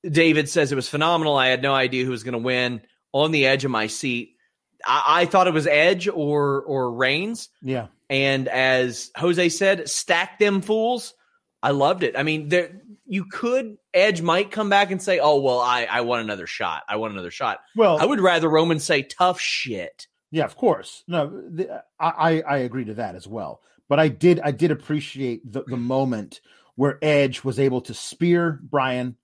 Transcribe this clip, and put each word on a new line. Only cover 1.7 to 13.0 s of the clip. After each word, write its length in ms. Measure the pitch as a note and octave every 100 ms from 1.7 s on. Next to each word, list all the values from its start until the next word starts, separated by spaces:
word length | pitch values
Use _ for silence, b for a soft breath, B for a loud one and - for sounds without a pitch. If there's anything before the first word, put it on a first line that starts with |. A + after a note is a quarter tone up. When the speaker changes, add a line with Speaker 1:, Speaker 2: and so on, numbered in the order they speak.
Speaker 1:
idea 300 | C3+ C3 B2+
who 60 | B2+
was 120 | B2
gonna 140 | A#2 A#2+
win. 440 | B2 B2+ B2 A#2+ b b _
On 180 | C3+ D#3
the 160 | D#3 C3+
edge 180 | C3+
of 60 | C3+
my 160 | A#2 G#2+
seat." 500 | - C#3 A#2+ - _ _ _ _ _
I, 180 | - C#3 C#3 E3
I 40 | F3
thought 200 | G3 F#3
it 80 |
was 120 | D#3+ D3+
Edge 420 | D3 E3 F#3 F#3+
or, 540 | D#3+ D3 D3 C#3+ C#3
or 300 | D3 C3+ B2
Reigns. 580 | A#2 C3 D3 G#3 A#3 - _
Speaker 2:
Yeah. 260 | C3 C3 G#2+ _ _
Speaker 1:
And 380 | C3+ C#3 C3+ C3
as 640 | B2+ C3 B2+ B2+ A2+ - -
Jose 320 | F3 F3 F3
said, 380 | D#3+ G3 F#3+ D3+
"Stack 500 | - - E3+ F#3+ -
them 220 | G#3 G3
fools." 540 | F#3+ A3 A3+ B3 - _ _ _ _ _
I 80 | B2
loved 320 | C#3+ C#3 F#3
it. 140 | C#3 -
I 80 |
mean, 240 | D3+ D#3 D3
there, 340 | F3 F3 F#3+ - G#3